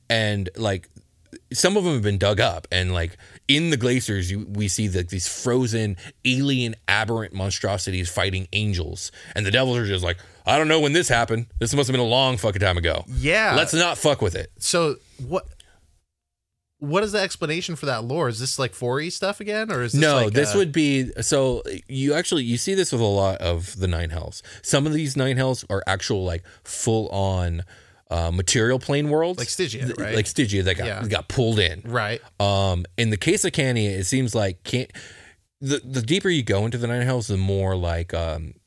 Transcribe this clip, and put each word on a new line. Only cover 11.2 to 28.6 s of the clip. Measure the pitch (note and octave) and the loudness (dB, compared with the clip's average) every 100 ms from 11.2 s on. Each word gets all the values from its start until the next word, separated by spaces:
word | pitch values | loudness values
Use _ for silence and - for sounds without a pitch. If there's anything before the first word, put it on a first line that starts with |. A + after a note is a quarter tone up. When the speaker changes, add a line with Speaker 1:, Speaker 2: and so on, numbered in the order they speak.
| A#2 A2+ A#2 - | 2 0 -4 -4
Speaker 1:
This | A#2 | 0
must | C#3 B2+ | 0 2
have | |
been | C3 A#2+ | 2 2
a | |
long | B2 C3 A#2+ | 4 2 2
fucking | A2+ F#2 | 0 2
time | F#2+ F2 | 2 2
ago. | E2 D#2 - | 2 0 -4
Speaker 2:
Yeah. | B2+ C3+ G3+ A3 C#3+ | -2 2 2 4 2
Speaker 1:
Let's | E3 | 2
not | D#3 F3 D3 | 2 2 2
fuck | D3+ C#3 | 2 4
with | G2+ F2+ | 2 -2
it." | - - | -8 -6
Speaker 2:
So | - F3 D#3+ C3+ _ - B2+ | -2 2 2 -2 _ -14 -6
what? | F#3 - - - _ _ _ _ _ _ _ _ _ _ _ | -6 -6 -14 -20 _ _ _ _ _ _ _ _ _ _ _
What | D3 F3 | -2 0
is | G#3 | 0
the | G3+ | 0
explanation | G3 - D#3 D#3+ - E3 | -2 -2 -4 -4 -4 -6
for | D3 | -4
that | A#2 A#2 | -2 -2
lore? | D3+ C3+ | -2 -2
Is | A2 | -2
this, | C3 - | -4 -2
like, | B2+ | -4
four | - B2 C3+ | -2 -2 -2
E | E3 | -4
stuff | - F#3+ G3+ | -4 -4 -4
again, | G#3 G#3+ A3 | -4 -4 -2
or | D3+ | -2
is | A#2+ | 0
this | C#3 | 4
Speaker 1:
No, | D#3 C3+ | 4 4
Speaker 2:
like | A2 | 4
Speaker 1:
this | A2+ D3 G3+ | 2 2 2
Speaker 2:
a | |
Speaker 1:
would | F3 | 2
be, | D#3+ D3 C3+ B2+ - | 2 2 2 0 -4
so | A2+ C#3+ C3 A#2+ - F2 - | 0 2 2 0 -4 -10 -8
you | C3+ C#3 D3 | -2 0 0
actually, | F3 E3 | 0 0
you | A#2+ A#2 | 2 0
see | - | 2
this | F#3+ F3 | 2 2
with | B2 | 2
a | A2 | 4
lot | G2+ G2 F#2+ | 4 2 2
of | F2+ E2+ F2+ F#2+ | 0 0 -2 -2
the | F#2 | 0
Nine | E2+ E2+ | 0 -2
Hells. | E2 D#2 - - - | -4 -8 -12 -18 -12
Some | - C#3+ D3+ | 0 2 2
of | |
these | D#3 D3+ C#3 | 0 -2 0
Nine | C3 B2+ | 0 2
Hells | C3 B2+ - | 0 0 -2
are | G2 - | -2 0
actual, | G2 - G#2 | -2 0 -2
like, | F2+ E2+ - - | 0 -4 -8 -18
full | - - - A2 G#2+ | -12 -4 0 0 0
on, | G2 G2 F#2 F2 E2+ F2 - - _ - | -2 0 0 0 -2 -6 -14 -20 _ -6
uh, | E2+ E2+ | -2 0
material | F2+ F2 A#2+ | 0 2 2